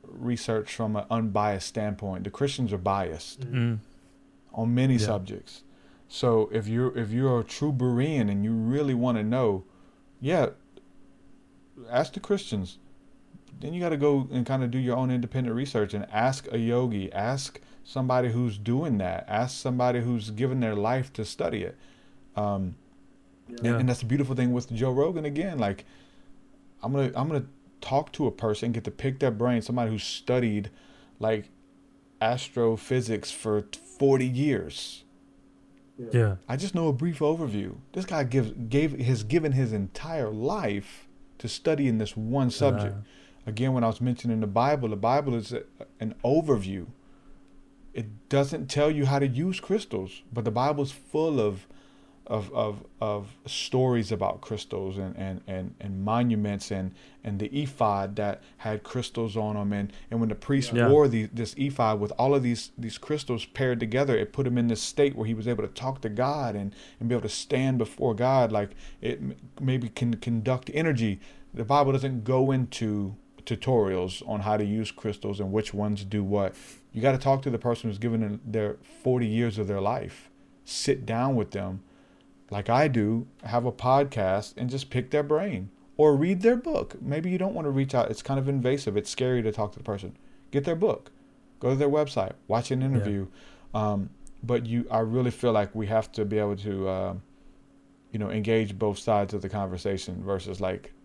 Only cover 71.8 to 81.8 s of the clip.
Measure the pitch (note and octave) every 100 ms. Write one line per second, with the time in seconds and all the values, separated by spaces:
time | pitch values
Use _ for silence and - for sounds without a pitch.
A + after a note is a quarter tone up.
71.8 | C#3 C3+ C3+ B2+ A2 C3 C#3 C3 B2 -
72.8 | A2+ G#2 G2 G#2 - - - A2+ - B2
73.8 | G2 F#2 F#2 F#2 - G#2+ G2+ G#2+ G#2 G#2+
74.8 | A2 - A2 G2+ G#2 G2+ G2 G#2 G#2+ G2+
75.8 | G#2 G2+ G2 G#2 G2 G2+ F#2+ - - -
76.8 | - A2 A2+ B2+ C#3 C3+ C3+ A#2 B2 A#2
77.8 | A#2 G2+ A#2 A2+ G#2+ G#2 - A2 G#2 -
78.8 | - - C3 B2+ A#2 A2 A#2 G#2 G2+ G2
79.8 | G2 A#2+ A2 - - _ - - - -
80.8 | - C3+ A#2 A2+ C3 B2+ G2 G2+ F#2+ F#2+